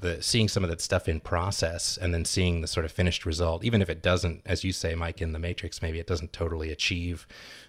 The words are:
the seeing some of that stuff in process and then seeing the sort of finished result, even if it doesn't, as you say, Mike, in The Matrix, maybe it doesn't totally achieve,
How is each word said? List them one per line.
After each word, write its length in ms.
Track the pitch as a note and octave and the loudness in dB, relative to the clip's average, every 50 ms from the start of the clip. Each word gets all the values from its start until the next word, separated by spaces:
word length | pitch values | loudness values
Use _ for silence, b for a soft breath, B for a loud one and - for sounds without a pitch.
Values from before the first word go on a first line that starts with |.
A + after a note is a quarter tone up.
the 220 | F#2+ F2 E2+ D2+ - | -2 -2 -2 -2 0
seeing 260 | - - A#2+ A2 G2+ | 2 4 4 4 4
some 160 | - G2+ F#2+ | 4 2 0
of 60 | E2+ | 0
that 100 | E2 E2 | 0 -2
stuff 280 | - - - F2+ - - | 0 0 2 2 2 0
in 120 | E2 D#2+ | -2 -2
process 760 | - - - F2 F2 G2 G2+ - - E2 E2+ E2+ - - - | -2 0 0 0 0 0 0 0 0 -2 0 -2 -2 -2 -2
and 160 | - - F2 F2 | 0 0 0 2
then 120 | E2 E2 | 2 0
seeing 360 | - - G2+ F#2 F2+ E2+ E2+ | 0 2 2 4 4 2 2
the 60 | E2 | 0
sort 180 | D#2 - - D#2+ | -2 -2 -2 -2
of 60 | D#2 - | 0 0
finished 320 | - F2+ F2 E2+ - - | 2 2 2 2 2 0
result, 400 | F2+ D#2+ D2+ F2 E2 D#2+ E2+ A2 | -2 0 2 2 2 2 0 2
even 160 | A#2+ A#2 G#2+ G2 | 2 4 4 4
if 60 | E2+ | 4
it 140 | E2 E2 - | 0 0 2
doesn't, 400 | F#2 F2+ F2+ - F2 E2 F2+ - | 4 4 4 4 0 -2 -4 -4
as 200 | - F#2 - - | -2 -2 0 0
you 80 | F#2 F2+ | -2 -2
say, 220 | - - E2+ E2 | -2 -2 -2 -2
Mike, 280 | E2+ E2+ E2 E2 - F2 | -2 -2 -4 -4 -4 -4
in 100 | D#2+ D#2 | -2 -2
The 60 | D#2+ | -2
Matrix, 420 | E2 E2+ F2 - - E2+ - - | -2 -4 -4 -4 -6 -8 -6 -6
maybe 180 | - E2 D#2+ E2 | -4 -4 -4 -4
it 80 | E2+ - | -2 -2
doesn't 240 | F#2 E2 E2 E2 - | -2 -2 -2 -6 -4
totally 380 | - E2+ E2 E2 D#2+ D#2 D#2+ D#2 | -4 -2 -2 -2 -2 -4 -4 -4
achieve, 540 | - - - F#2+ F2 F2 F2 E2+ D#2+ - B B B B B B B B | -2 0 0 0 0 -2 -2 -4 -6 -8 B B B B B B B B